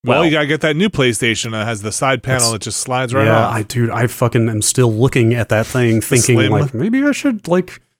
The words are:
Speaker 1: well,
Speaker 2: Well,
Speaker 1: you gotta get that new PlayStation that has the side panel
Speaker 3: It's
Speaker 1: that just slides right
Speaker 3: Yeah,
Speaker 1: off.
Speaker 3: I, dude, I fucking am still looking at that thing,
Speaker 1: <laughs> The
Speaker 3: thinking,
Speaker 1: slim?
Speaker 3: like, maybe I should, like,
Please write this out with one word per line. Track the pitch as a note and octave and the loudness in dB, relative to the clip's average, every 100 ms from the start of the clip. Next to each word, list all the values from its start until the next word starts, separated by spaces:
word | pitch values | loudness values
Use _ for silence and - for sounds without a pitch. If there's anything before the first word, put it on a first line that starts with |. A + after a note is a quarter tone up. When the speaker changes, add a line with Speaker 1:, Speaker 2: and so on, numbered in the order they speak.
| - | 0
Speaker 1:
well, | C3 | 2
Speaker 2:
Well, | E3+ | 2
Speaker 1:
you | |
gotta | D3+ D3+ | 2 0
get | D3+ | 0
that | D#3+ D3+ | 0 0
new | G#3 | 0
PlayStation | - B2+ A2 A#2+ G#2+ A#2+ | 2 0 0 -2 -2 -4
that | A2+ G#2+ | -6 -4
has | A2 | -6
the | G#2+ | -6
side | - C3+ C3 | -4 -2 -2
panel | C3 C3 | -2 -2
Speaker 3:
It's | A#2+ | -2
Speaker 1:
that | A2 | -4
just | - - | -6 -8
slides | - B2+ B2+ | -4 -4 -2
right | C3 A2+ | 0 2
Speaker 3:
Yeah, | A2 A2+ | 2 2
Speaker 1:
off. | A2 | -2
Speaker 3:
I, | |
dude, | G#2 B2 A#2 | -4 -2 -2
I | A2+ A#2+ | 0 -2
fucking | - B2 A#2+ A2+ | 0 0 2 0
am | A2 | 0
still | - - B2 | -2 2 2
looking | G#2+ B2+ B2+ A2+ | 2 2 4 2
at | A#2+ A2 | 2 0
that | A2 A2 | 0 0
thing, | B2+ A#2+ A2+ | 0 2 2
Speaker 1:
<laughs> | |
The | |
Speaker 3:
thinking, | - C3 A2 A#2 | 2 0 2 2
Speaker 1:
slim? | C3 | 2
Speaker 3:
like, | B2 C#3+ | 2 0
maybe | A2 F#3 B3+ | -2 -2 0
I | C#4+ | 0
should, | C#4 C#4+ A3 - | 0 -2 -4 0
like, | F3+ F#3 - _ _ | -2 -2 -12 _ _